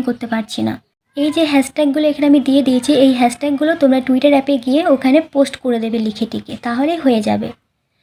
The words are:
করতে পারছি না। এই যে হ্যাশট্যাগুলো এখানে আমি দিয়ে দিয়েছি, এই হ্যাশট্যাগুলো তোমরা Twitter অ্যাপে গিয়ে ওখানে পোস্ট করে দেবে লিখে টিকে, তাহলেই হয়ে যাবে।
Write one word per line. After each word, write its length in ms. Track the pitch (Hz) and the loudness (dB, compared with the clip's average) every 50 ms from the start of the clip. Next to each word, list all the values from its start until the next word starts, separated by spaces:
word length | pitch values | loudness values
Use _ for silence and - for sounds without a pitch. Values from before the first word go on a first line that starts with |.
| 254 254 | 0 0
করতে 180 | 240 - - 233 226 | -4 -6 -6 -6 -6
পারছি 260 | 220 220 - - - 220 220 | -6 -6 -6 -6 -6 -4 -4
না। 60 | - - _ _ _ _ _ _ - 285 | -6 -8 _ _ _ _ _ _ -6 -4
এই 120 | 285 311 294 | -2 -2 0
যে 80 | 330 330 302 | 0 0 2
হ্যাশট্যাগুলো 540 | 285 277 262 - - - 302 285 269 302 302 302 | 2 0 0 0 -2 -2 0 0 0 0 0 0
এখানে 160 | 285 285 294 294 | 0 0 2 4
আমি 80 | 285 294 247 - | 4 4 4 2
দিয়ে 140 | 269 277 277 269 | 2 2 2 2
দিয়েছি, 240 | 254 247 247 - 302 262 269 | 0 0 2 2 2 4 4
এই 60 | 269 262 240 | 4 4 2
হ্যাশট্যাগুলো 520 | 247 240 240 - - 294 285 262 302 311 330 330 | 0 0 0 -2 -4 -4 -2 -2 0 0 0 2
তোমরা 180 | 294 269 262 262 254 - | 2 2 2 2 0 0
Twitter 240 | 262 254 269 294 285 | 0 2 2 4 2
অ্যাপে 200 | 269 269 - 285 262 - | 2 2 0 -2 -2 -2
গিয়ে 160 | 262 254 294 349 359 277 | -2 0 0 2 2 0
ওখানে 260 | 254 - 262 262 311 320 311 - | 0 2 2 2 2 0 0 0
পোস্ট 200 | 277 277 269 - - - | 0 0 0 -2 -8 -6
করে 140 | 254 240 226 220 | -4 -4 -4 -4
দেবে 140 | 226 220 233 220 214 | -4 -4 -4 -4 -4
লিখে 180 | 208 - 233 220 | -4 -6 -8 -8
টিকে, 220 | - 214 208 - - 214 - | -8 -10 -12 -12 -16 -12 -10
তাহলেই 340 | 240 240 240 277 311 339 330 302 | -8 -4 -2 -2 -2 -2 0 0
হয়ে 160 | 269 247 220 208 214 | 0 2 2 0 -2
যাবে। 220 | 208 208 226 226 240 _ _ _ _ _ _ _ _ _ | -2 -2 -4 -8 -12 _ _ _ _ _ _ _ _ _